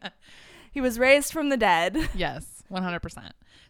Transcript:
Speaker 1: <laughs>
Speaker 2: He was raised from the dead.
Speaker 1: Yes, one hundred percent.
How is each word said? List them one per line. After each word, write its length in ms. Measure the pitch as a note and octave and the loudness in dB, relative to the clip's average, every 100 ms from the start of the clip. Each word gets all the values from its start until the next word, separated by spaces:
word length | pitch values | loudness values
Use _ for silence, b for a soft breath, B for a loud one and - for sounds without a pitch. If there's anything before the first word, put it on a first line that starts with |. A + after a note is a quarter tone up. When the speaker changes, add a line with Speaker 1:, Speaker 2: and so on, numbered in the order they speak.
| G3 | -14
Speaker 1:
<laughs> 680 | _ - - - - - | _ -20 -20 -20 -20 -12
Speaker 2:
He 100 | C#4+ | -2
was 160 | B3+ A#3 | -2 2
raised 340 | C4 C#4+ C#4 | 4 4 4
from 160 | E4 C#4+ | -2 -2
the 80 | C4+ | 2
dead. 520 | G#3 E3+ F3+ C4 D4+ F#3 | 4 4 2 -2 -2 -2
Speaker 1:
Yes, 480 | D#3 C3 - - - | -4 -6 -14 -20 -10
one 120 | F#3 | -6
hundred 180 | F#3 E3+ | -4 -6
percent. 320 | E3+ - - - b b | -8 -14 -18 -20 b b